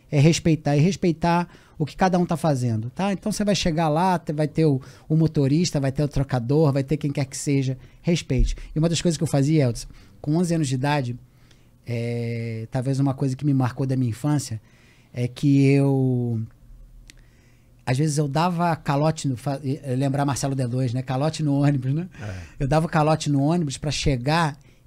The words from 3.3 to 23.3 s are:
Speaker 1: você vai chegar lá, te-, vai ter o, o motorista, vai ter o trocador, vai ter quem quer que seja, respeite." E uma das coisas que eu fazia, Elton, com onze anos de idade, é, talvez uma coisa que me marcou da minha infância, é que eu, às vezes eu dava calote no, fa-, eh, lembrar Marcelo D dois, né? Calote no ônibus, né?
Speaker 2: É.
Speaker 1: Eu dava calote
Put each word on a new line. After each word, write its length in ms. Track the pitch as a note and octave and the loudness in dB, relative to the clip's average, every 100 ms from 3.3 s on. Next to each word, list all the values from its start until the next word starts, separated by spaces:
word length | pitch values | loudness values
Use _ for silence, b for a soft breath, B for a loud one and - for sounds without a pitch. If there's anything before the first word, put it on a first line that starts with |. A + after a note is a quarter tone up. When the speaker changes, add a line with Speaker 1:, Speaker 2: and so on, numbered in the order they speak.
Speaker 1:
você 140 | - G#3 | -2 0
vai 80 | F#3+ | 0
chegar 320 | F#3 D#3+ E3 | 0 0 0
lá, 300 | D3+ F#3 F3 | 2 2 0
te-, 160 | - | -2
vai 140 | D3+ D3+ | -2 -2
ter 180 | - D#3+ | 2 2
o, 160 | C3+ B B B | 2 B B B
o 80 | D#3+ | 2
motorista, 640 | D#3 D#3 C3+ D3+ F3+ D3 | 2 2 2 2 2 0
vai 120 | C3+ | -2
ter 100 | C3 | -2
o 40 | D3 | -2
trocador, 680 | C#3 C3 B2+ A#2 D3 D#3 | -2 -2 -2 0 2 4
vai 100 | C#3 | 2
ter 140 | C3+ D3+ | -2 -2
quem 140 | D3 | -2
quer 140 | C#3+ C3 | -4 -6
que 120 | - | -6
seja, 400 | - C#3 C3 B2+ B B | -2 0 0 -6 B B
respeite." 540 | - E3+ - B2+ A2+ - B D#3 | -2 -2 0 0 0 -2 B -2
E 40 | |
uma 100 | E3+ | 0
das 120 | E3 | 0
coisas 140 | F3+ D3+ | -2 -2
que 60 | |
eu 40 | D3+ | 0
fazia, 380 | C#3+ C#3 D#3+ B2+ | 2 2 4 2
Elton, 200 | A2+ - B B B | -2 -10 B B B
com 160 | D3 D#3 | -2 0
onze 180 | F3 | 0
anos 140 | E3 C#3+ | 0 0
de 60 | C3 | -2
idade, 400 | C#3+ D3 B2 A#2+ - b b b b _ - | 0 -2 -2 -8 -14 b b b b _ -8
é, 800 | A#2+ A#2 A#2+ A#2 A#2 A#2 A2+ A2+ | -6 -4 -4 -4 -6 -6 -8 -6
talvez 280 | C3 B2+ C3+ | -4 -2 0
uma 140 | C#3 | 0
coisa 220 | C3+ C#3 C3 | 0 -4 -2
que 100 | D3 | 0
me 80 | |
marcou 320 | C3+ B2 - C3+ | 2 0 -2 -2
da 100 | C3 | 0
minha 140 | B2 | 0
infância, 500 | G#2+ D3 D3 C3 A2 b b b b b | -2 0 0 -2 -10 b b b b b
é 140 | B2+ B2 | -6 -6
que 380 | B2 D3 C#3 C3+ | 0 4 6 6
eu, 760 | C#3 C#3 C3+ C3 B2 A#2+ A2+ A2 - - - - - - b b b b b b b - | 6 4 2 0 0 -2 -4 -6 -14 -20 -20 -20 -20 -20 b b b b b b b -2
às 120 | C3 | 0
vezes 200 | D#3 D3 | 0 0
eu 100 | D3 | -2
dava 480 | C#3 F3+ E3+ E3+ D#3 | 0 0 0 -2 -2
calote 520 | - C#3+ D#3 D#3+ C#3+ | -2 2 2 0 -4
no, 100 | A#2+ | -4
fa-, 240 | C#3+ C#3 | -4 -6
eh, 320 | C#3+ C3+ C3+ B2+ | -4 -6 -4 -2
lembrar 300 | C#3 C3+ C#3+ | -2 0 -2
Marcelo 280 | C3 C#3+ | -2 -4
D 140 | C3+ B2 | -2 -2
dois, 260 | B2+ B2+ | -2 -2
né? 80 | B2+ | -4
Calote 400 | C3 C3 D#3 D#3 | -4 -2 -2 -2
no 200 | D3+ C#3 | 0 2
ônibus, 320 | C#3+ C#3+ C3 | 2 2 -2
né? 140 | D3+ F3+ B | -4 -6 B
Speaker 2:
É. 120 | G#2+ F#2 E2+ B | -12 -10 -14 B
Speaker 1:
Eu 80 | C#3 | 0
dava 200 | D3+ E3 | 2 2
calote 440 | E3 D3+ D#3 D3+ | 2 2 2 0